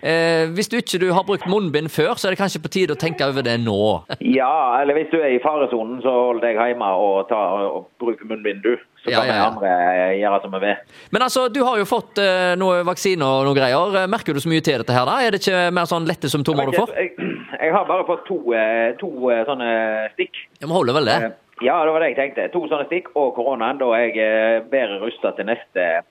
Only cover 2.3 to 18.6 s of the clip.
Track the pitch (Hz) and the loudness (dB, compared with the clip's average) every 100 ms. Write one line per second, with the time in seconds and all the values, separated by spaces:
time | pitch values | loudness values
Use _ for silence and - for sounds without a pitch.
2.3 | 185 196 165 156 196 185 147 160 165 139 | 0 -2 -2 -6 -2 0 0 -2 -2 -2
3.3 | 135 123 117 117 101 107 92 - - 127 | 0 0 0 0 2 2 0 -4 -6 0
4.3 | 131 127 156 135 120 143 143 156 165 147 | 2 2 2 2 2 2 2 0 0 2
5.3 | 123 147 151 135 120 110 127 120 123 123 | 2 0 0 0 0 -4 -4 0 2 2
6.3 | 117 117 107 117 120 104 92 101 98 98 | 2 0 0 0 0 0 2 2 2 0
7.3 | 113 98 98 98 78 92 _ 117 110 110 | 0 0 0 -2 -4 -10 _ -6 -6 -8
8.3 | 110 104 98 101 120 - _ - 123 131 | -6 -6 -2 -2 -2 -4 _ -2 0 0
9.3 | 110 104 113 98 90 87 92 92 98 104 | 2 0 0 0 2 2 2 0 0 0
10.3 | 98 98 95 101 98 - - - 202 254 | 0 -2 -4 -2 -4 -8 -20 -6 -2 0
11.3 | 262 254 220 247 233 196 240 - - 196 | 0 0 0 0 2 0 -2 -4 0 2
12.3 | 185 180 180 190 175 175 180 202 185 135 | 2 2 2 2 2 0 -2 0 2 2
13.3 | 135 135 139 131 131 180 196 185 214 - | 2 4 4 4 4 2 2 0 -2 -2
14.3 | 143 156 160 160 131 113 123 127 226 240 | -4 0 0 2 0 2 2 2 2 0
15.3 | 196 - 185 175 180 170 170 165 170 143 | 2 0 2 2 0 0 0 -2 -2 -2
16.3 | 147 143 147 135 175 226 - 180 - 185 | -2 0 0 2 2 0 -2 -4 -4 -8
17.3 | - - - 160 185 170 180 180 165 - | -8 -10 -4 0 0 2 -2 0 -4 -4
18.3 | 180 117 117 | -6 -2 0